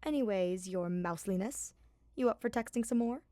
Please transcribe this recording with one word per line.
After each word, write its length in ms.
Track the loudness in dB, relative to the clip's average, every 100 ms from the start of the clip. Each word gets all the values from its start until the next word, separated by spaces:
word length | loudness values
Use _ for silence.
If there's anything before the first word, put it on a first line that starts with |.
Anyways, 640 | 0 0 2 2 2 0 -4
your 200 | -4 -2
mouseliness. 840 | -2 -2 -4 -2 0 0 -4 -10 -14 -20 _ _
You 140 | 0 2
up 100 | 2
for 80 | 0
texting 380 | -2 -2 -2 0
some 120 | 2
more? 240 | 2 -2 -8